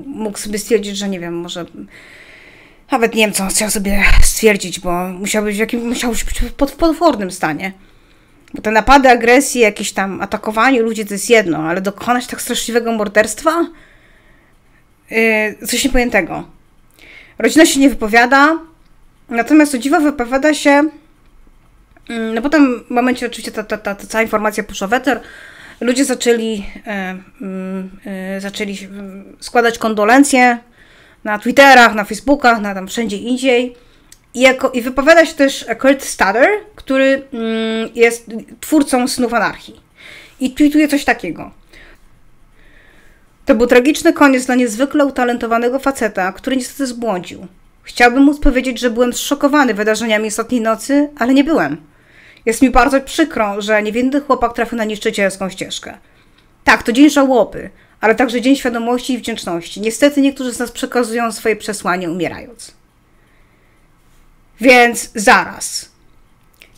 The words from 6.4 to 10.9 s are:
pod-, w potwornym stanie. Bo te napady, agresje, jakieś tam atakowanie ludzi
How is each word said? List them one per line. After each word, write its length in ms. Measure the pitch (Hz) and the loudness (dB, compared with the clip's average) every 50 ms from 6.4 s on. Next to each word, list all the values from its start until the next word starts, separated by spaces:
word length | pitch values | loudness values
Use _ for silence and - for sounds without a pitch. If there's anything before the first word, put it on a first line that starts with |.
| - 233 - | -2 -2 -2
pod-, 180 | - 277 277 | -2 -2 -2
w 40 | - | -2
potwornym 560 | - 330 330 311 320 349 320 254 208 202 180 | 0 0 0 0 2 2 2 2 0 -4 -8
stanie. 400 | - - - 156 147 165 190 190 190 - - - _ _ _ _ _ _ _ _ _ _ _ _ - | -6 -4 -4 -4 -4 -4 -8 -10 -10 -12 -20 -20 _ _ _ _ _ _ _ _ _ _ _ _ -12
Bo 80 | - | -8
te 100 | - 214 | -4 -2
napady, 380 | 220 214 208 - 269 285 254 262 | 0 0 4 6 6 6 8 6
agresje, 520 | 240 240 226 233 247 269 277 - - 247 | 6 6 6 4 4 4 4 2 2 2
jakieś 300 | 226 208 202 - 202 - | 2 2 2 0 -8 -6
tam 300 | - 214 196 196 180 - | -4 -6 -6 -6 -6 -8
atakowanie 600 | 196 - - 208 - 226 214 220 226 269 269 233 | -8 -8 -8 -8 -6 -4 -2 2 2 2 4 2
ludzi 240 | 226 233 | 0 0